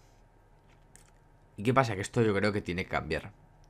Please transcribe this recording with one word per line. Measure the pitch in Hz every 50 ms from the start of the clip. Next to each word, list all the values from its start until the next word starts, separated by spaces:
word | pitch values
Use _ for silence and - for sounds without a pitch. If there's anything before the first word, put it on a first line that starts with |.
| - - - - - - _ - - - - - _ - - - - - - - - _ - - - _ _ _ _ _ -
¿Y | - 101
qué | 120 123
pasa? | 131 131 113 104
Que | 92 101
esto | - - 123 117
yo | 110 101
creo | 98 98 107 98
que | 104 -
tiene | - 87 87 90
que | -
cambiar. | - 73 71 76 80 73 - 101 - - - - - - - -